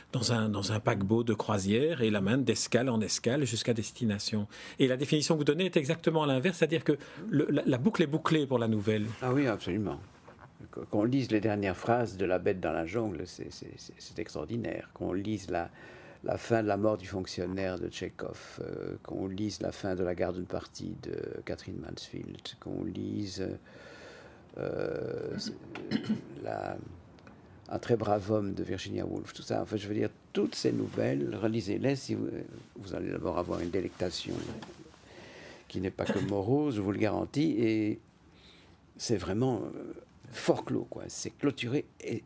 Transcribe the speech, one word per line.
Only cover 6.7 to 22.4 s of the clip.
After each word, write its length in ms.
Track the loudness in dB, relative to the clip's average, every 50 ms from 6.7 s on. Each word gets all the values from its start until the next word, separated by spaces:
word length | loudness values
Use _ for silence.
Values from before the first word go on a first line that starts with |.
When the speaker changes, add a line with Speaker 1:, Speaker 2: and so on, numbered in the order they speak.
| 4 2 4
Speaker 1:
que 140 | 2 2 2 -2 -8 -14 -10 -6 0
le, 180 | 2 2 4 4
la, 140 | 2 2 4
la 120 | 4 4
boucle 240 | 4 4 4 4 4 4
est 40 |
bouclée 380 | 4 2 0 2 4 4 4 4
pour 120 | 4 4 4
la 80 | 4
nouvelle. 380 | 4 4 4 4 4 2 2 2 -2 -4 -2
Speaker 2:
Ah 100 | 0 2 4
oui, 140 | 4 4
absolument. 520 | 4 2 0 0 -2 0 0 0 -2 -4 -6 -8 -14 -20 -20 -20 -20 -20 -20 -20 -20 -20 -20 -18 -14 -12
Qu-, 80 | -12 -6 0
qu'on 140 | 2 4 4
lise 260 | 6 4 4 4 4
les 80 | 4 4
dernières 380 | 4 4 4 2 2 0 0
phrases 400 | 2 4 4 4 4 4 0 0
de 80 | 0 2
La 140 | 2 2 4
Bête 200 | 4 2 2 2
dans 140 | 0 0 0
la 140 | 0 0
jungle, 340 | 0 0 0 0 0 -2 -4 -6
c'est, 240 | -8 -8 -10 -10 -10
c'est, 200 | -10 -12 -12 -14 -14
c'est, 160 | -14 -16 -18 -18 -16
c'est 180 | -18 -12 -10 -8
extraordinaire. 680 | -8 -6 -6 -6 -6 -4 -4 -4 -4 -4 -4 -6 -8 -10 -8
Qu'on 180 | -6 -4 -2 -2
lise 380 | -2 -2 -2 -4 -4 -4 -2
la, 180 | -2 -2 -2 -4 -8 -14 -18 -18 -18 -18 -18 -20 -18 -6 -2
la 140 | -2 -2 -2
fin 240 | 2 2 2 4 4
de 40 |
La 100 | 4 2
mort 200 | 4 4 2 2
du 80 | 2 -2
fonctionnaire 720 | -4 -4 -4 -4 -4 -4 -4 -2 -2 -2 -2 -2 -2 -2
de 120 | -2 -4 -6
Tchekhov, 680 | -4 -6 -6 -6 -6 -6 -8 -8 -8 -10 -14 -14 -10 -10
euh, 340 | -8 -8 -6 -6 -6 -6 -8 -8 -8
qu'on 240 | -8 -4 -4 -4
lise 340 | -4 -2 -2 -2 -4 -2 -2
la 100 | -4 -4
fin 220 | -4 -2 -2 -2 0
de 100 | 0 0
La 120 | 0 0
garde 200 | 0 0 0 0
d'une 80 | -4 -4
partie 480 | -4 -6 -6 -6 -8 -10 -10 -8 -8 -8 -8 -8
de 120 | -8 -6 -6 -6 -6 -8 -8 -6
Catherine 320 | -6 -6 -6 -8 -10 -10 -8
Mansfield, 640 | -8 -8 -10 -12 -12 -10 -10 -10 -8 -8 -10 -12